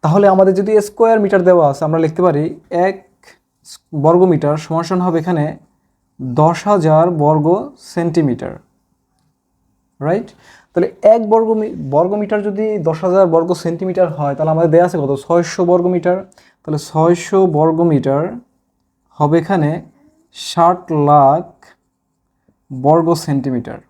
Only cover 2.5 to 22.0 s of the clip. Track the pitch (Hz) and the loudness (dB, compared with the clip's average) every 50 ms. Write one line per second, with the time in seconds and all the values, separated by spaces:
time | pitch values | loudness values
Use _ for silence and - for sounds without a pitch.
2.5 | - - _ _ 180 170 180 190 190 190 _ _ _ _ _ - _ _ _ _ | -8 -12 _ _ -2 -2 -2 -2 -2 -6 _ _ _ _ _ -20 _ _ _ _
3.5 | _ _ _ - - - _ _ - 147 139 160 170 180 185 185 165 156 156 147 | _ _ _ -20 -20 -20 _ _ -6 0 2 2 4 4 4 2 2 0 0 -2
4.5 | 151 156 - - 160 165 165 165 185 185 180 180 165 165 156 185 180 160 147 160 | -4 -4 -6 -6 -6 -6 -4 -4 -4 -2 -2 -2 -2 -2 -2 -2 -2 -2 -2 -4
5.5 | - - _ _ _ _ _ _ _ _ _ _ _ _ 131 127 120 139 151 160 | -6 -12 _ _ _ _ _ _ _ _ _ _ _ _ -10 -6 0 2 2 2
6.5 | 170 160 - 208 208 196 156 156 156 156 165 175 180 156 147 147 156 156 147 160 | 0 -2 -2 0 0 2 2 2 4 4 2 2 0 0 0 2 2 2 2 0
7.5 | 180 208 262 285 - _ - - - 180 170 170 160 170 156 139 120 123 - - | 0 0 -2 -10 -18 _ -20 -10 -8 -4 -4 -2 -2 0 0 0 -2 -4 -8 -14
8.5 | - - _ _ _ _ _ _ _ _ _ _ _ _ _ _ _ _ _ _ | -14 -16 _ _ _ _ _ _ _ _ _ _ _ _ _ _ _ _ _ _
9.5 | _ _ _ _ _ _ _ _ _ _ 139 151 180 214 233 - _ _ _ _ | _ _ _ _ _ _ _ _ _ _ -4 -2 -2 -2 -4 -10 _ _ _ _
10.5 | - _ _ _ _ 180 170 - - _ - 208 220 233 220 208 214 226 226 220 | -20 _ _ _ _ -2 -2 -2 -4 _ 4 4 4 4 2 2 2 2 2 2
11.5 | 226 214 214 220 - - 147 135 139 147 170 185 202 214 208 202 214 208 202 208 | -2 -2 -4 -6 -8 -10 -8 -2 0 0 0 0 -2 -4 -4 -4 -4 -4 -4 -4
12.5 | 196 202 220 220 214 202 151 165 160 156 - 185 180 196 190 175 160 165 165 175 | -4 -4 -4 -4 -4 -2 -2 -4 -4 -2 -2 0 2 2 2 4 2 0 0 0
13.5 | 180 170 - 165 170 165 190 185 180 185 185 165 139 131 151 143 139 139 156 156 | -4 -4 -4 -6 -6 -4 -6 -6 0 0 -2 -2 -2 -4 -4 -4 -4 -2 -2 -2
14.5 | 156 160 170 165 151 170 175 175 175 170 143 135 139 139 - - 170 175 170 170 | 0 0 0 2 4 2 2 2 0 -4 -4 -4 -4 -6 -4 -2 -2 -2 -2 -2
15.5 | - - 180 175 180 180 170 180 180 175 170 180 180 190 202 _ _ _ _ _ | -4 -4 0 2 2 2 2 0 -2 -2 -2 -2 -4 -4 -6 _ _ _ _ _
16.5 | _ _ _ - 156 147 143 - - 156 160 170 175 170 - - - 190 190 180 | _ _ _ -8 -8 -8 -8 -6 -2 0 2 2 2 0 -2 -2 0 0 2 2
17.5 | 156 147 156 165 160 160 170 170 156 135 123 135 135 143 160 190 233 240 _ _ | 2 2 0 0 2 0 0 2 0 0 0 0 -2 -2 -4 -6 -8 -12 _ _
18.5 | _ _ _ _ _ _ _ _ _ _ _ _ _ - 151 147 156 170 160 165 | _ _ _ _ _ _ _ _ _ _ _ _ _ -4 -2 0 0 0 0 0
19.5 | 196 180 151 147 160 165 - - _ _ _ _ _ _ _ _ _ - - - | -2 -2 0 -2 -4 -6 -10 -16 _ _ _ _ _ _ _ _ _ -16 -16 -8
20.5 | - 175 170 175 185 180 - - 170 151 143 143 147 147 139 135 147 165 180 - | -2 2 2 2 2 0 -6 -6 -2 0 2 4 4 6 6 4 2 0 -4 -10
21.5 | _ _ _ _ _ _ _ _ _ _ | _ _ _ _ _ _ _ _ _ _